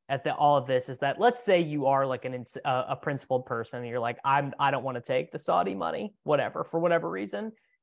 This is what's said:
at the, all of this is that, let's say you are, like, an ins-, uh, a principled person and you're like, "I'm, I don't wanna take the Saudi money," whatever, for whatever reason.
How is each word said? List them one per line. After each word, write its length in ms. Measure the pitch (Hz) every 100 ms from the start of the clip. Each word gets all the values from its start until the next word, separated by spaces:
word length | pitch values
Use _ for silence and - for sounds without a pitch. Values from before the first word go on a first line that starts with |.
| -
at 160 | 135
the, 100 | 151
all 220 | - 147 143
of 100 | 123
this 220 | 127 127
is 100 | 131
that, 220 | 139 131
let's 240 | 226 240
say 160 | - 180
you 260 | 160 147 135
are, 180 | 139
like, 200 | 135 127
an 100 | 131
ins-, 240 | 127 117 -
uh, 220 | 143 127 127
a 80 | 139
principled 500 | - 139 - 127 -
person 320 | 120 113 123
and 100 | 120
you're 120 | 120
like, 180 | 117 117
"I'm, 280 | 139 143 139 -
I 140 | 143
don't 100 | 135
wanna 180 | 131 123
take 300 | 120 131 160
the 80 | -
Saudi 380 | - 175 190 196
money," 360 | 165 160 208 -
whatever, 400 | - 147 110 -
for 160 | - 165
whatever 280 | 170 170 170
reason. 440 | 190 202 202 220 220 _ _